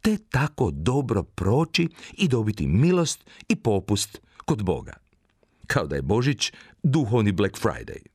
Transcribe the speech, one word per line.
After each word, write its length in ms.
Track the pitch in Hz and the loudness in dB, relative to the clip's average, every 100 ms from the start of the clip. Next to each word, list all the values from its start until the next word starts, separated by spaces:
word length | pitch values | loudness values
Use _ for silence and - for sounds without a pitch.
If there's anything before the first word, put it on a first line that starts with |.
te 140 | 220 214 _ | 0 -2 _
tako 400 | 127 147 - 117 | -2 -2 -2 -2
dobro 520 | 71 82 135 131 104 | 0 0 0 0 -2
proći 640 | 76 - 92 123 160 - 170 - - | -2 -4 0 2 0 0 -2 -4 -20
i 160 | - 185 | -2 0
dobiti 380 | 123 107 107 69 | 2 0 -2 0
milost 580 | 87 160 180 160 - _ - - | 4 4 4 0 -4 _ -20 -4
i 80 | 220 | -2
popust 640 | 120 98 - 104 - - _ _ | 0 0 0 -2 -2 -10 _ _
kod 260 | - 139 | -6 -2
Boga? 300 | 92 69 - - _ _ _ _ _ _ - | -2 -4 -6 -20 _ _ _ _ _ _ -4
Kao 200 | - 78 | -2 -2
da 100 | 71 | -4
je 60 | |
Božić 500 | 67 107 131 131 - - - _ | 0 2 2 0 -4 -8 -20 _
duhovni 500 | 151 147 120 120 104 | 0 2 2 2 2
Black 300 | 92 98 - | 2 0 0
Friday. 440 | 110 62 55 - - | -4 -4 -12 -16 -18